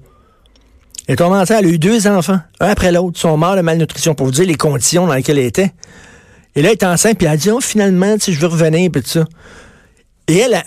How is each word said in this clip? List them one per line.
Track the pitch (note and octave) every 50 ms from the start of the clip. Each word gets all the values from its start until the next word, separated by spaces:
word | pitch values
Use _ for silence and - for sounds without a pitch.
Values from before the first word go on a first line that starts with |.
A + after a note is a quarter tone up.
| - _ _ _ _ _ _ _ _ _ _ _ _ _ _ _ _ _ - - - -
Elle | B2+
est |
tombée | - F3 F3 F#3+
enceinte, | G3 F#3 E3 A3 A3
elle | G3+
a | E3 E3+
eu | D#3+
deux | D3 G3 A#3 A#3 F#3+
enfants, | G#3 G#3 F#3 D3+ E3+ F#3+ F3+ - - _ -
un | D#3+ F#3+
après | G#3 - F#3 F3+ F3
l'autre, | E3+ F#3 F3+ D#3+ -
sont | - E3+ D#3
morts | D3+ E3 F3+ G3
de | F#3+
malnutrition, | E3+ E3 D#3+ E3 D#3+ C#3+ - - - E3+ D3
pour | - C3+
vous | C3
dire | B2+ C#3 F#3
les | F#3+ D#3
conditions | - - D#3 C#3 C3 - - - F3 F3+
dans | E3+ C#3
lesquelles | F3 - - D3 C#3
elle | B2+
était. | A#2+ - - G3 F#3+ - _ - - - - - - - - _ _ - - _ _ -
Et | C#3+
là, | D3 G3+
elle | A3+
est | - G3
enceinte, | F3+ E3+ D#3+ - A3 A3
puis | - F3+
elle | D3+ D#3
a |
dit, « | D3+ C#3+ G3+
Oh, | A3 C4
finalement, | - - - G#3+ G3+ G3 F#3 F3 F#3+ G3+ A3
tu | G#3
sais, | - G3+
je | E3+ C#3
veux | F3
revenir, | E3+ E3+ D#3+ E3 D#3 D#3 E3+ F#3 F3
puis | D3 C#3+
tout | - -
ça. » | - E3+ D#3+ - - - - - - - - - - _ _ _ _ _ _ _ _ _ _
Et | - D#3
elle, | F#3+ B3 C4 G#3+ E3 -